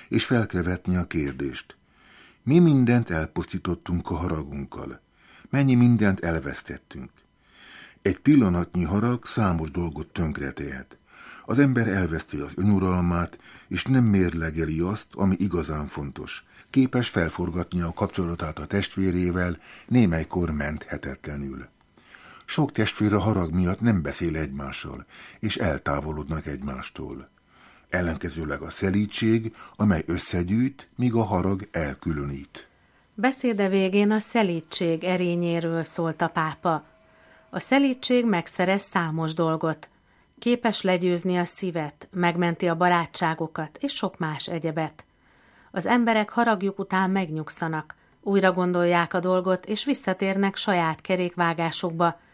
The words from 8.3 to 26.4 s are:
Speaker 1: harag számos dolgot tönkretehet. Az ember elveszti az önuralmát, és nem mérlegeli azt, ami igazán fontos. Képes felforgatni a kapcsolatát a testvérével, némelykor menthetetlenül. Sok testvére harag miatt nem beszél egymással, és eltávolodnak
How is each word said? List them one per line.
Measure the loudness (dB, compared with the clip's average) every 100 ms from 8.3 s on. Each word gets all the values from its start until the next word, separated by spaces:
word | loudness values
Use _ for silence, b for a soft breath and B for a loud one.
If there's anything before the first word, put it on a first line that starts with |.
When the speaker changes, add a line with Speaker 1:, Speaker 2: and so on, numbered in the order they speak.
| 6 6 2 0 -2
Speaker 1:
harag | 0 0 0 -2
számos | -4 0 2 2 -2
dolgot | -4 -4 -6 -10
tönkretehet. | -4 -4 -4 -8 -8 -10 -10 -14 -20 B B B B
Az | 0 4
ember | 4 4 2
elveszti | 2 0 -2 -6 -8
az | -8 0
önuralmát, | 4 4 4 2 2 0 -2 -8 B B B
és | -6
nem | 2 4
mérlegeli | 6 4 2 0 -4 -2 -2 -2
azt, | -2 -4 -8
ami | 0 2 2
igazán | 0 -2 -4 -6 -6
fontos. | -8 -10 -10 -12 -14 B B B
Képes | 2 2 0 0
felforgatni | 0 -2 -2 -4 -4 -4 -4
a | -4
kapcsolatát | -2 -4 -2 -4 -4 -6 -8
a | -4
testvérével, | -2 -2 -2 0 0 0 0 -2 -4 B B 0
némelykor | 4 4 2 -2 -2 -2
menthetetlenül. | -2 -6 -8 -10 -10 -10 -10 -10 -8 -10 -12 -16 _ _ B B B B B
Sok | -6 -2 0
testvére | 0 -2 2 2 4
harag | 2 2 0
miatt | 2 0 2
nem | 2 2
beszél | 0 -2 -2 -2
egymással, | -4 -6 -10 -10 -10 -12 -16 B B B
és | -4 -2
eltávolodnak | -2 -2 -2 -4 -4 -8 -6 -6